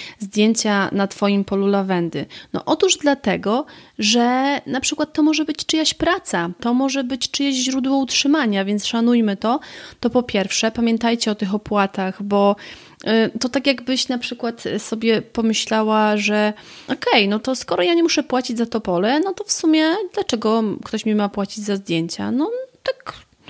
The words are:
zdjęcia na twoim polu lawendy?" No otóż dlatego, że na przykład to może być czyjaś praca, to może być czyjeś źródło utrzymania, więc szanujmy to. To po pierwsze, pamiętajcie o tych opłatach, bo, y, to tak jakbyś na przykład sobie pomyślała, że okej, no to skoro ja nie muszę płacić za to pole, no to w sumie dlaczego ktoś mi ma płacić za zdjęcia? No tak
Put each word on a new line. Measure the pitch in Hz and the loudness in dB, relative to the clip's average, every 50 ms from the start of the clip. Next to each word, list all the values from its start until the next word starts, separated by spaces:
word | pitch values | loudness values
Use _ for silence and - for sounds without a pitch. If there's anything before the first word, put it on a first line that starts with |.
| - - - - | -16 -16 -12 -10
zdjęcia | 202 196 - 208 208 220 220 220 - 214 202 196 190 - | -10 -4 2 4 4 4 4 2 0 0 2 0 0 0
na | - 196 196 | 0 -2 -2
twoim | 190 - - 208 202 202 196 196 | -2 -2 -2 0 0 2 0 0
polu | - 196 196 196 | 0 -2 0 2
lawendy?" | 196 196 196 190 190 185 175 170 165 - 147 - - - - - - - | 2 2 2 0 0 0 0 0 -2 -4 -6 -8 -8 -12 -20 -14 -8 -8
No | - - | -6 -2
otóż | - 320 330 392 370 - | -2 0 2 2 0 0
dlatego, | - - 285 277 277 - 214 180 170 - 196 220 262 302 - - - - - _ - | 2 2 0 2 2 0 -2 -2 0 0 0 0 0 -2 -4 -12 -20 -20 -16 _ -4
że | 214 208 226 240 240 240 254 262 269 277 285 - - | 0 2 2 4 4 2 2 2 2 0 0 -2 -4
na | - 240 262 | -4 -4 -4
przykład | - - 302 - 302 302 - | -2 -2 -2 -2 -4 -2 0
to | 311 302 | 2 2
może | 311 311 302 302 | 4 4 2 0
być | 320 302 - - | -2 -4 -6 -4
czyjaś | - 320 311 311 - - | -2 0 0 0 0 0
praca, | - 320 330 359 381 - - - 175 170 175 180 - | 0 0 0 0 0 -2 -2 -2 -2 -2 -4 -6 -4
to | - 240 240 | -2 0 0
może | 254 269 269 254 277 262 | 2 0 0 0 -2 -4
być | 247 269 247 - - | -4 -4 -4 -6 -4
czyjeś | - - 277 277 269 | -2 -2 0 0 0
źródło | 254 254 262 262 269 254 269 277 | 0 -2 -2 -2 -2 0 2 2
utrzymania, | 277 269 254 - - - 277 294 320 262 220 202 196 196 | 0 0 0 -2 0 2 2 2 2 2 2 0 0 0
więc | 196 208 208 - | 0 -2 -2 -2
szanujmy | - - 233 226 240 240 233 220 208 196 | -2 0 2 2 4 4 4 4 2 0
to. | 196 - 220 254 294 - - - - - - - - | 0 0 0 0 0 -4 -8 -18 -18 -18 -18 -8 -4
To | - 240 | -2 0
po | 233 247 247 | 2 2 0
pierwsze, | 240 - 202 190 196 - - - 220 | 2 0 0 0 0 -2 -2 -2 -2
pamiętajcie | 226 233 233 226 226 220 233 233 233 233 - 220 | 0 0 0 0 0 2 0 0 0 0 0 -2
o | 208 | -2
tych | - 208 185 208 | -2 -2 -2 -4
opłatach, | 208 - - 208 202 196 196 - 208 190 185 - - 202 | -4 -4 -2 0 2 0 0 0 -4 -4 -4 -4 -6 -4
bo, | 202 202 202 202 202 202 202 - - - - - - - - - | 0 2 4 4 4 2 0 -4 -18 -18 -20 -20 -20 -18 -8 -2
y, | - 220 226 226 - - 226 | 0 2 4 2 2 0 -4
to | - 240 | -4 -2
tak | - 277 254 | -2 0 2
jakbyś | 285 262 240 240 254 262 254 - | 2 0 0 0 -4 -2 -2 -2
na | - 254 | -4 -4
przykład | 240 - - 240 233 - 233 233 - - - - | -6 -6 -8 -8 -6 -6 -6 -6 -6 -6 -4 -4
sobie | 208 - - 226 220 226 226 220 208 | -4 -4 -4 -4 -2 2 2 2 2
pomyślała, | 196 - - 233 226 226 214 - - - 220 220 214 214 214 214 214 214 214 | 0 -4 -4 -2 0 0 0 0 -2 0 0 0 2 2 2 4 4 2 2
że | 208 208 208 214 214 208 214 214 - - - - - - | 2 0 0 2 2 2 0 0 -4 -12 -20 -20 -12 -6
okej, | - 254 - - 494 466 240 202 | -6 -6 -2 0 2 4 4 4
no | 202 208 220 | 4 2 0
to | - 262 262 | 0 -2 -4
skoro | - - - 339 349 359 | -2 -2 -2 0 0 2
ja | 349 339 | 4 4
nie | 339 330 | 4 4
muszę | 320 - 302 294 | 2 2 0 -2
płacić | - 262 262 247 - 226 | 0 0 -2 -2 -2 -2
za | 226 233 | -2 -2
to | 233 - 220 | -2 -2 -4
pole, | 220 196 180 170 196 220 277 311 | -2 0 0 2 2 2 2 2
no | 392 381 370 | 0 0 -2
to | - 415 | -4 -4
w | - | -2
sumie | - - - 320 311 311 311 320 339 427 403 359 - | -2 0 2 4 4 4 4 2 2 0 -2 -4 -4
dlaczego | 415 - - 247 220 220 214 220 226 226 202 - - - | -4 -4 -2 -2 -2 0 2 2 2 2 0 -2 -6 -8
ktoś | - - 214 - | -8 -6 -4 -2
mi | 220 214 | 0 0
ma | 214 208 196 | 0 0 -2
płacić | - 208 196 - - 220 202 | -2 -4 -6 -6 -6 -8 -6
za | 214 202 | -4 -4
zdjęcia? | 190 196 - 170 165 165 165 - - 202 208 | -4 -2 -2 -2 -2 -2 -4 -6 -6 -4 -2
No | 226 262 311 440 480 508 523 523 _ _ - | -2 0 -2 -2 -4 -6 -8 -10 _ _ -6
tak | 539 - - - - - - - _ _ _ _ | -6 -6 -6 -8 -16 -16 -18 -18 _ _ _ _